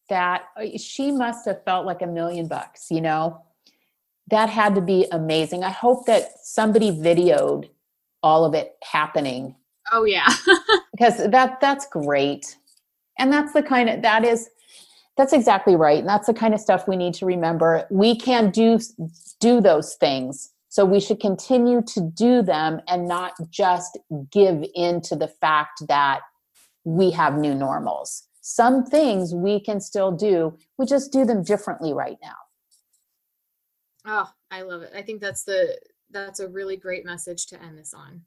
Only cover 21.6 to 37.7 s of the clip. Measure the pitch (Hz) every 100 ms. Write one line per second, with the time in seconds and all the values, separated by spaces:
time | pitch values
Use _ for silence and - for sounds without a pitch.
21.6 | 240 247 226 - 165 165 233 247 190 156
22.6 | 160 160 - 180 175 175 180 - 165 -
23.6 | 190 175 - - - 156 139 202 196 160
24.6 | 160 175 175 175 165 160 156 - 160 151
25.6 | 151 - 151 143 139 135 - _ _ _
26.6 | _ _ 170 165 185 165 156 147 151 139
27.6 | 135 151 - 71 - - _ _ - -
28.6 | 233 262 262 294 294 196 175 175 190 202
29.6 | 202 202 - 208 190 170 208 180 160 160
30.6 | _ - 262 277 277 269 247 214 165 202
31.6 | 208 - 165 139 139 - - - - _
32.6 | _ _ _ _ _ _ _ _ _ _
33.6 | _ _ _ _ 214 214 190 _ - 185
34.6 | 190 175 165 202 202 214 196 - - 190
35.6 | 170 - _ _ _ 202 196 190 190 185
36.6 | 196 190 185 180 175 175 180 170 - 160
37.6 | 165